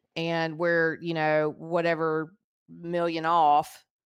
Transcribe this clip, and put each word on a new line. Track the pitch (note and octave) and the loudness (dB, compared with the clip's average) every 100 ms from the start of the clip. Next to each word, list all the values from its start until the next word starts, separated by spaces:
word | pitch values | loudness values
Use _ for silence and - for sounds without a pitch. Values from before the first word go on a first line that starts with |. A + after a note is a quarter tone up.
| _ | _
and | - E3 E3 E3 D#3 | -6 -4 -2 -2 -2
we're, | F3 E3+ E3 D3+ | 0 2 2 0
you | E3+ | -4
know, | E3 D#3 D3+ D3+ - | -2 2 2 0 -4
whatever | E3 F3 E3+ D#3+ D#3+ D#3 D#3+ G3 _ _ - | -4 -2 0 0 -2 -2 -6 -12 _ _ -20
million | E3+ E3+ F3 E3+ E3 | -16 -6 -2 -2 -2
off, | D#3+ E3+ D3+ D3 D#3+ - _ _ | 0 4 4 4 2 -8 _ _